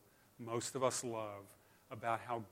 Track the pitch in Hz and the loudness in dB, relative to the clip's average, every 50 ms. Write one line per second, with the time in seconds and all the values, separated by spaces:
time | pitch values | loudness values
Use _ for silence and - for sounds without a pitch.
0 | - - - - - - _ - 120 113 117 120 113 - - 135 131 127 123 - | -18 -20 -20 -20 -20 -20 _ -10 -4 -2 0 0 0 0 2 4 4 4 4 2
1 | - 123 113 110 110 104 101 101 98 98 - - - - - - - - 131 110 | -2 -2 -2 -2 -4 -4 -6 -10 -12 -16 -20 -20 -20 -20 -20 -20 -16 -12 -10 -2
2 | 120 117 113 110 - 120 120 117 107 - | 2 2 2 2 2 0 -2 -2 -2 -2